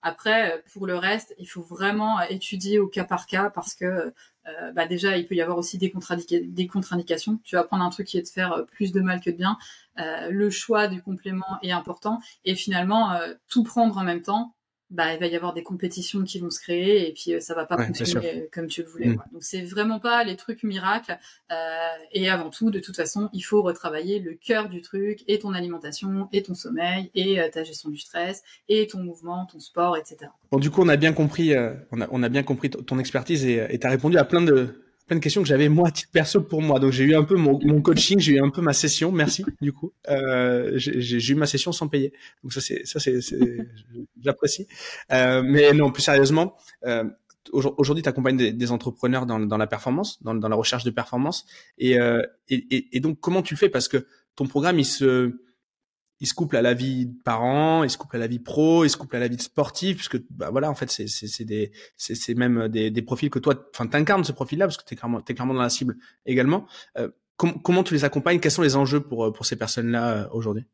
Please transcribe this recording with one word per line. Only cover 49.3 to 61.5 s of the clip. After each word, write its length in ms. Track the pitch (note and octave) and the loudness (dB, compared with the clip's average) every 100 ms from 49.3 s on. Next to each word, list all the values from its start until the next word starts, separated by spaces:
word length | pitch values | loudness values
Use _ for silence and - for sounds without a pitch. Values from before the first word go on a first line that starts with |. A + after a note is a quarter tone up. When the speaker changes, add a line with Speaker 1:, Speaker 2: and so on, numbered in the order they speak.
| A2+ | -2
Speaker 2:
dans 180 | G#2+ G#2+ | -2 0
la 80 | G#2+ | -2
performance, 560 | G#2+ - C#3 G#3 - | -2 -2 -2 -4 -8
dans, 120 | A2+ | -6
dans 140 | A2+ G#2+ | -4 0
la 80 | A2 | 0
recherche 280 | A2+ B2 | 0 -2
de 60 | A#2+ | -4
performance. 540 | A2+ A2+ B2 C#3 F3+ - - - _ | -4 -4 -2 -2 -4 -10 -20 -20 _
Et, 220 | B2+ B2 | 2 4
euh, 240 | A#2+ A#2 - _ _ | 4 2 -2 _ _
et, 60 | C3+ - | -4 -2
et, 220 | C3 - B2+ | -4 -2 -2
et 40 | |
donc 200 | D3+ D3+ | -2 -2
comment 220 | - F#3 | 0 0
tu 100 | - | -2
le 60 | D3 | 0
fais ? 100 | G3+ | 2
Parce 200 | C3 B2 | 2 0
que 180 | C3+ - _ _ - | -2 -2 _ _ -6
ton 100 | C3+ | -2
programme 320 | C#3+ D#3 F3 | 0 2 2
il 80 | C3+ | 2
se, 520 | - C3+ B2+ B2 B2 _ _ _ _ _ _ _ _ | 4 4 4 2 -2 _ _ _ _ _ _ _ _
il 80 | C#3 | -6
se 40 | |
couple 240 | - D#3+ C3+ | -2 0 2
à 60 | |
la 120 | A#2+ | 4
vie 320 | B2 C3 C3 B2 | 2 0 -2 -4
de 160 | B2 | -4
parents, 600 | - A2+ B2 C#3 D#3 E3 | -4 0 2 2 4 4
il 80 | C#3+ | 2
se 80 | - | -2
couple 180 | - A#2+ | -6 -6
à 20 | |
la 80 | A2+ | -4
vie 100 | A#2+ | -6
pro, 460 | - C#3 D#3 E3 | -4 2 4 6
il 40 | D#3 | 4
se 80 | - | 2
couple 200 | C3+ B2 | -4 -4
à 20 | |
la 100 | A#2+ | -2
vie 80 | A#2+ | -2
de 60 | |
sportif, 540 | - - C#3+ - F#3 F#3 | -6 -2 -2 -2 -4 -4
puisque 220 | - B2 A#2+ | -4 -6 -8
bah 180 | - D2 | -10 -4
voilà 200 | B2 D3+ | -2 -2
en 40 | |
fait 140 | C#3+ B2+ | -4 -6
c'est, 200 | - G#2 | -6 -6
c'est, 180 | - G#2+ | -8 -8
c'est 180 | - | -10
des, 280 | A2 | -6